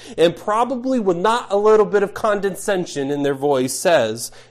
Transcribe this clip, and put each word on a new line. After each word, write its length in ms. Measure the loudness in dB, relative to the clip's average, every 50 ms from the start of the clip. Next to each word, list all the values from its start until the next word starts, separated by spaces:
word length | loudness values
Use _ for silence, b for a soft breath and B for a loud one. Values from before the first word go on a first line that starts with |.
| B B -2 2
and 160 | 2 2 0
probably 640 | -2 -4 -2 0 0 0 -2 -2 -4 -2 -2 -2 0
with 180 | 0 0 0
not 300 | 0 0 0 0 -2 -2 -2
a 40 | -2
little 300 | 2 4 6 6 6 4
bit 160 | 4 2 0
of 100 | 0 0
condescension 1000 | -4 -2 -2 0 0 0 -2 -4 -4 -4 -4 -2 -2 -2 -2 -4 -6 -6 -4 -4
in 100 | -2 -2
their 120 | 0 -2 -2
voice 380 | 0 0 0 2 2 0 -2
says, 600 | -2 -2 2 2 4 4 2 0 -2 -6 -10 -12 B B B B